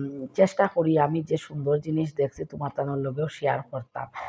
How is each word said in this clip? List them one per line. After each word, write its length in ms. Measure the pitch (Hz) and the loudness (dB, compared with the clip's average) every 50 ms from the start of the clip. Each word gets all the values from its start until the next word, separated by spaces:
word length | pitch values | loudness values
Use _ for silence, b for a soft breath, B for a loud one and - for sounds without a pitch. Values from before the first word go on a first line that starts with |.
| 139 139 143 139 131 131 - | -4 -6 -6 -8 -10 -6 4
চেষ্টা 300 | - 190 190 - - 202 | 4 4 4 6 2 2
করি 260 | 185 - 175 160 160 160 151 | 2 4 2 4 4 6 4
আমি 200 | 147 151 160 165 | 4 4 2 -2
যে 140 | 156 - 160 | 0 0 -2
সুন্দর 380 | 156 - - 151 147 135 143 147 147 | -2 -2 -6 -8 -2 2 2 2 2
জিনিস 300 | 147 160 156 156 160 151 - | 2 0 0 0 0 -2 0
দেখছি 280 | 147 139 135 - - 156 | 0 -2 -2 -2 -8 -10
তোমার 260 | - 151 151 143 135 - | -10 -6 -6 -6 -4 -2
তানোর 240 | 139 139 143 139 139 | -2 -2 -2 -2 -2
লগেও 300 | 135 135 131 147 156 147 | -2 -2 -2 -2 -4 -4
শেয়ার 320 | - - 143 135 127 131 | -4 -2 0 0 0 0
করতাম। 440 | 135 - - 127 117 _ - 127 131 - B B B | -4 -6 -8 -10 -10 _ -10 -10 -10 -10 B B B